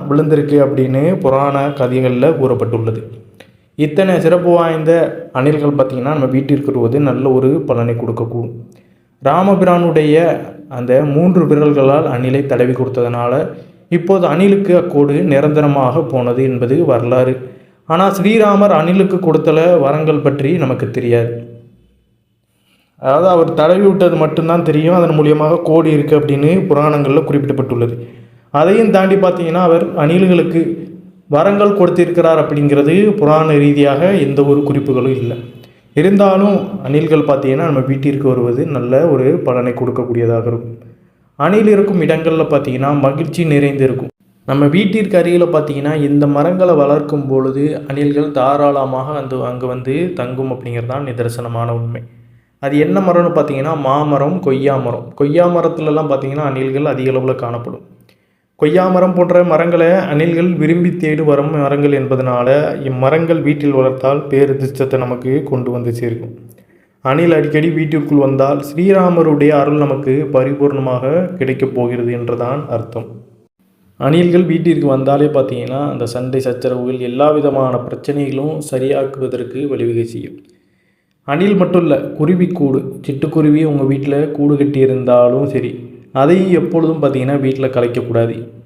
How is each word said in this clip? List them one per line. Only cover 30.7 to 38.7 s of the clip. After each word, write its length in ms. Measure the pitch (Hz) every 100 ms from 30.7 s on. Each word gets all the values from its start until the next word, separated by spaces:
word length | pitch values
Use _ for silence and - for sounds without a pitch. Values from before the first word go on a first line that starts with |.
| - - - - _ -
வரங்கள் 480 | 147 190 202 208 202
கொடுத்திருக்கிறார் 640 | 175 170 170 170 160 160
அப்படிங்கிறது 520 | 143 147 143 143 143 180 214 -
புராண 320 | 147 156 160
ரீதியாக 600 | 147 147 143 143 139 180
எந்த 320 | 196 139 139
ஒரு 180 | 143 143
குறிப்புகளும் 540 | 143 139 - 127 127 123
இல்லை. 200 | 117 120 - - - _ _
இருந்தாலும் 640 | - 180 202 202 190 202 190 - -
அணில்கள் 440 | 127 147 156 156 147
பார்த்தீங்கன்னா 400 | 135 131 135 170
நம்ம 120 | 139
வீட்டிற்கு 480 | 127 135 139 135 135
வருவது 380 | 123 120 120
நல்ல 420 | 160